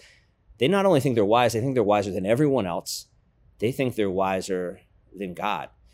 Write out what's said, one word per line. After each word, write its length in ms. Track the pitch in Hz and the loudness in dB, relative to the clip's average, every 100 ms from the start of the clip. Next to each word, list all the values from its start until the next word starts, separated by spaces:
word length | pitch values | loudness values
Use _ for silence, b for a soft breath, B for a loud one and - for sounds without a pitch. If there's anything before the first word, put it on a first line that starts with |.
| b b b b _ - | b b b b _ -2
They 100 | 127 | 0
not 200 | 196 196 | 2 4
only 140 | 151 | 2
think 140 | 135 | 2
they're 100 | 117 101 | 2 4
wise, 260 | 117 120 | 4 4
they 80 | 113 | 0
think 140 | 135 | -2
they're 80 | 127 | 0
wiser 300 | 101 104 101 | 2 2 0
than 120 | 95 | -2
everyone 420 | 95 120 151 135 95 | 0 2 2 0 -2
else. 420 | 90 - - - _ _ _ _ _ | -6 -8 -12 -14 _ _ _ _ _
They 120 | 110 | -4
think 260 | 139 127 113 | -2 -4 -2
they're 120 | 98 | -2
wiser 720 | 92 95 95 90 92 87 92 _ _ _ | 0 -2 -2 -4 -4 -6 -10 _ _ _
than 200 | 90 95 | -12 -12
God. 340 | 82 104 87 67 _ _ | -6 -6 -6 -8 _ _